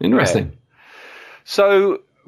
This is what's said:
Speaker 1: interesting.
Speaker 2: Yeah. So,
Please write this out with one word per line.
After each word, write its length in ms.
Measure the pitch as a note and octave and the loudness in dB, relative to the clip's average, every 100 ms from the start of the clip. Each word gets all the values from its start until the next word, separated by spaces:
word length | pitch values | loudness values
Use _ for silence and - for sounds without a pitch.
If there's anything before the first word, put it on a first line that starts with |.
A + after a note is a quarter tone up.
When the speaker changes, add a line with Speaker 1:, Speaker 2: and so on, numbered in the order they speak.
Speaker 1:
interesting. 440 | F2+ B3 G#2 G2+ F#2 | -2 0 0 -2 -4
Speaker 2:
Yeah. 120 | - _ _ - - - - - - | -14 _ _ -20 -20 -20 -20 -20 -20
So, 580 | - - G3+ G3 G3 - _ _ | -8 0 2 2 2 -2 _ _